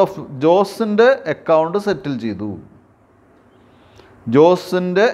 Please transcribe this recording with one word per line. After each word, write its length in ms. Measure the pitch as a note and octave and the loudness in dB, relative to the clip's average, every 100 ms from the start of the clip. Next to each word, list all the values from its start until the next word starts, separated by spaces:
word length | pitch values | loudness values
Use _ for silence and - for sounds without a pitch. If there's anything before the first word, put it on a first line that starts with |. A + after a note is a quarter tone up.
of 100 | F#3+ - C3 C3 | 0 -2 -14 -2
ജോസിൻ്റെ 600 | D#3 F#3 G3 - A3 G#3 A#3+ C4+ D#3 | 2 2 2 -4 -2 2 2 2 -2
അക്കൗണ്ട് 440 | C#3+ - D#3+ D#3+ G3 | -6 0 0 0 -4
സെറ്റിൽ 300 | G#3 D#3+ C#3+ B2+ | -4 -6 -6 -6
ചെയ്തു. 260 | A2 F#2+ G#2+ F#2+ - - _ _ _ _ _ _ _ _ _ _ _ _ - _ A#2 | -6 -8 -10 -12 -16 -20 _ _ _ _ _ _ _ _ _ _ _ _ -20 _ 0
ജോസിൻ്റെ 720 | B2+ E3+ F3+ - F3+ F3+ F#3 A#3 | 4 6 4 -2 -4 -2 0 0